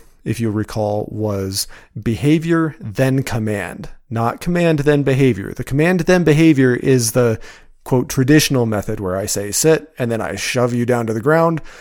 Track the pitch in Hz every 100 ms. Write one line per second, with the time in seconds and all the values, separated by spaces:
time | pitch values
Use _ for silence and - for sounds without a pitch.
0 | - _ 113 113 113 104 104 110 104 104
1 | - 107 107 98 98 98 - - - -
2 | 120 107 147 160 165 165 160 - 113 98
3 | 135 135 127 120 107 101 90 - - -
4 | - 113 117 - - 175 170 156 143 147
5 | 139 131 131 98 - - - 135 165 185
6 | 165 180 160 147 165 135 127 123 - 127
7 | 113 127 120 110 - - - _ - 127
8 | 131 - 127 151 - 131 117 104 104 107
9 | 95 92 98 101 101 101 156 156 - -
10 | 120 113 85 98 - 127 123 120 120 120
11 | 113 110 127 160 165 160 - -